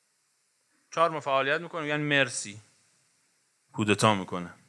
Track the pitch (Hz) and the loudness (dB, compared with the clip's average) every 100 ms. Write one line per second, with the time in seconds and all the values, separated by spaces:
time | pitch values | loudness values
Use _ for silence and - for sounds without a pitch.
0 | _ _ _ _ _ _ _ _ _ - | _ _ _ _ _ _ _ _ _ 0
1 | 165 156 143 135 135 156 170 170 147 151 | 2 0 -2 0 0 -2 -4 -8 -4 -2
2 | 147 143 131 - 104 101 - _ _ _ | 2 2 2 -2 -10 -12 -20 _ _ _
3 | _ _ _ _ _ _ _ - 107 101 | _ _ _ _ _ _ _ -4 0 4
4 | 113 101 90 92 87 - | 4 4 -2 -8 -10 -14